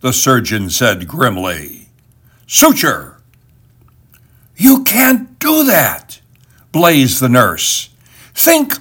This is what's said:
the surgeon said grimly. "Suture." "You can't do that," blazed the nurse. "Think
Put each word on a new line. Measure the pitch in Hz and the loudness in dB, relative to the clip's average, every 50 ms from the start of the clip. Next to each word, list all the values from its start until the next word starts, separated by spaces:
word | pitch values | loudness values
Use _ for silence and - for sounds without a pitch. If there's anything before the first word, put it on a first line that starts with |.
the | - 127 120 | -6 -4 -4
surgeon | - - 135 131 117 - - 110 104 98 90 | -2 0 0 0 0 0 -2 -6 -6 -6 -6
said | 80 - 127 113 98 90 87 82 | -4 -2 0 -2 -2 -2 -6 -10
grimly. | - 170 131 120 98 92 92 92 85 78 73 71 - - - _ _ _ _ _ _ _ _ _ _ _ _ | -6 -2 -2 -2 -2 -4 -6 -8 -8 -8 -12 -16 -18 -20 -20 _ _ _ _ _ _ _ _ _ _ _ _
"Suture." | - - - 285 320 - - 180 143 - - - - - _ _ _ _ _ _ _ _ _ _ _ _ _ _ _ _ _ _ _ _ _ _ _ _ _ _ _ _ | -6 0 2 2 2 2 2 0 -2 -4 -4 -8 -16 -20 _ _ _ _ _ _ _ _ _ _ _ _ _ _ _ _ _ _ _ _ _ _ _ _ _ _ _ _
"You | - 196 269 269 - - | 0 4 4 4 4 2
can't | - 208 240 262 262 262 - 254 - - - | -2 0 0 2 2 2 0 -2 -8 -14 -8
do | - 302 311 311 285 | -2 0 0 2 2
that," | 262 196 160 127 101 - - - - - - _ _ _ _ _ _ _ _ _ _ | 2 2 2 0 0 -4 -8 -14 -20 -20 -20 _ _ _ _ _ _ _ _ _ _
blazed | - 160 175 170 160 143 131 120 - - | -2 2 2 4 4 4 2 2 0 0
the | 135 120 123 127 | 0 2 4 4
nurse. | 113 92 82 - - - - - - - _ _ _ _ _ - - - - | 4 2 0 -4 -4 -4 -4 -6 -8 -12 _ _ _ _ _ -20 -20 -16 -6
"Think | - - 320 330 311 285 - - - | -2 2 2 2 2 2 -2 -6 -4